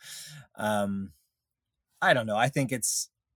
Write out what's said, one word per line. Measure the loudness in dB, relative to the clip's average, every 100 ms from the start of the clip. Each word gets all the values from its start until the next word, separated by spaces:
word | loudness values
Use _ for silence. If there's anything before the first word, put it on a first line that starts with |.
| -16 -16 -16 -18 -20 -4
Um, | 0 2 0 -2 -6 -12 _ _ _ _ _ _ _ _
I | 4
don't | 4 4
know. | 2
I | 2
think | 2 0
it's, | 0 -2 -2 -6 _ _